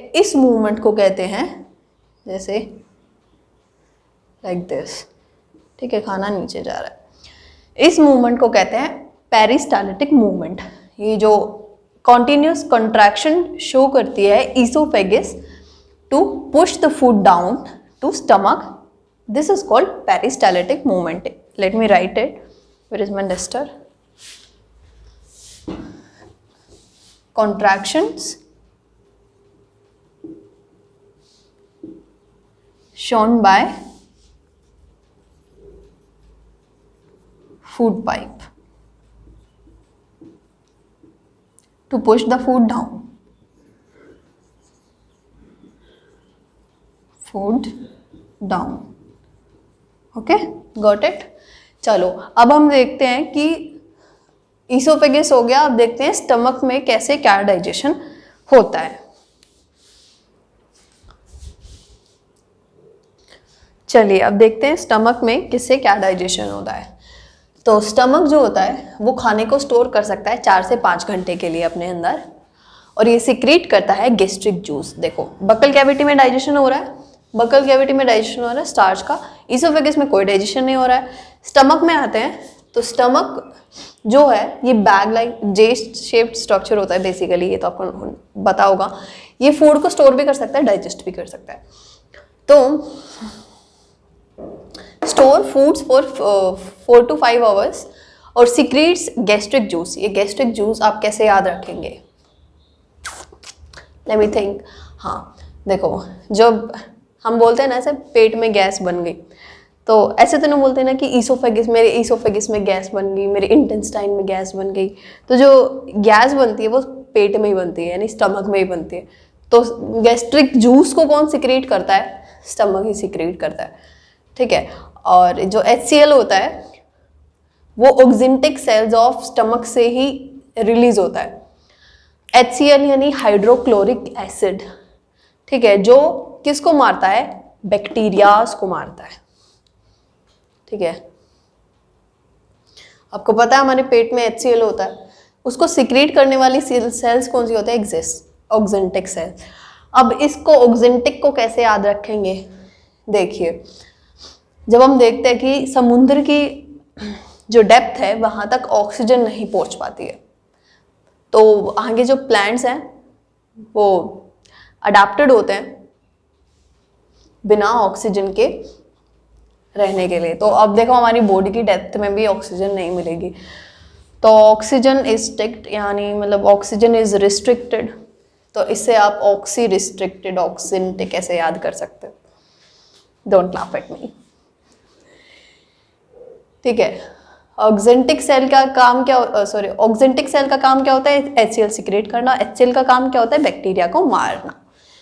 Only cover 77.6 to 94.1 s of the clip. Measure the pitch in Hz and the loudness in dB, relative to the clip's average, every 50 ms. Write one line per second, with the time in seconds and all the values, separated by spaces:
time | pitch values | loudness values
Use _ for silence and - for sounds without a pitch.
77.6 | 269 269 269 269 269 269 269 269 262 247 226 214 220 - - 247 240 233 240 285 | 4 4 4 2 2 2 0 0 2 2 2 0 0 -4 -6 -8 -8 -6 -6 -6
78.6 | 302 - - 240 196 185 196 190 - - - - - - - - _ - 254 247 | -8 -4 0 2 2 2 0 -2 -6 -8 -8 -8 -10 -14 -20 -20 _ -6 -2 0
79.6 | 320 330 302 311 269 302 294 294 285 277 - 196 196 196 202 190 202 202 - 269 | 0 0 0 0 0 0 0 0 0 0 0 0 2 0 0 -2 -2 -4 -4 -4
80.6 | 262 262 262 262 254 254 254 262 262 - - - - - _ _ _ - - 285 | -2 -2 0 0 0 0 0 0 -2 -6 -14 -20 -20 -20 _ _ _ 0 2 4
81.6 | 269 277 320 302 330 339 330 294 254 202 - 220 240 302 - - - - - _ | 4 4 4 2 2 0 0 0 -2 -2 -4 -4 -6 -6 -8 -12 -18 -20 -20 _
82.6 | _ _ - 233 233 - - - 247 247 262 311 349 269 - - - - - - | _ _ -6 -6 -6 -4 -2 0 2 2 2 0 0 -2 -6 -12 -16 -16 -20 -20
83.6 | _ _ _ - - - - _ - 214 233 285 294 277 233 202 240 - - - | _ _ _ -20 -20 -20 -20 _ -4 2 4 4 6 6 4 2 -2 -4 -8 -4
84.6 | 254 247 240 214 196 220 196 196 202 214 220 226 233 240 233 - 214 202 190 202 | 0 0 2 4 4 4 4 4 2 0 0 -2 -2 -4 -6 -6 -6 -2 2 4
85.6 | 220 226 247 - - - - - - - 254 226 233 233 - - - - 208 190 | 4 4 2 0 -6 -10 -14 -16 -8 -2 0 0 0 0 -4 -8 -4 -2 -2 -2
86.6 | 190 - 220 208 196 - 175 185 185 185 180 185 185 160 180 175 175 190 190 185 | 0 -2 -2 -2 -2 -2 -4 -4 -4 -4 -4 -4 -4 -2 -2 -2 -2 -4 -4 -4
87.6 | 185 175 - - 185 180 - - - - - - _ _ _ 202 190 202 190 190 | -6 -6 -8 -8 -10 -10 -10 -12 -14 -14 -16 -16 _ _ _ -4 -2 0 0 2
88.6 | 202 196 190 180 - - - - - - - - - - _ - 247 285 294 - | 2 2 2 0 -2 -6 -8 -12 -20 -20 -20 -20 -20 -20 _ 0 2 2 4 4
89.6 | 311 302 302 294 302 349 - - 294 269 254 262 285 285 269 277 233 - 269 277 | 4 4 4 4 0 -2 2 4 4 4 4 4 2 0 -2 -2 -4 -4 -2 -2
90.6 | 302 226 202 190 190 180 - - - 190 180 180 170 - - - - - - - | 0 0 0 -2 -4 -8 -14 -14 -14 -12 -12 -12 -14 -16 -18 -20 -20 -20 -20 -20
91.6 | - _ _ _ _ - - _ _ _ _ - - _ _ _ _ - 285 285 | -20 _ _ _ _ -20 -20 _ _ _ _ -20 -20 _ _ _ _ 4 6 6
92.6 | 254 269 302 302 - - - - - - - - 226 214 - - - _ _ _ | 6 4 0 -4 -6 -12 -18 -20 -20 -20 -20 -18 -18 -18 -18 -20 -20 _ _ _
93.6 | _ _ _ _ _ _ _ _ _ _ | _ _ _ _ _ _ _ _ _ _